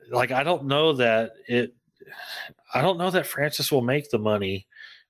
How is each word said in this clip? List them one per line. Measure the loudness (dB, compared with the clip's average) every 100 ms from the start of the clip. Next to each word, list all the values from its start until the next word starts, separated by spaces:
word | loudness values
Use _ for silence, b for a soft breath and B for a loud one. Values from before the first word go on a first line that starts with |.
| -6
like, | -2 0
I | 0
don't | 0 -2 0
know | 2 2
that | 4 4 4 0 -8 -2
it, | -2 -2 -8 _ _ -20 B B B B -20 _
I | 0
don't | 0 0
know | 0
that | 0 -2
Francis | -2 -2 -2 0
will | 2
make | 2 0 0
the | -2
money | 0 0 0 -4 -10 B B B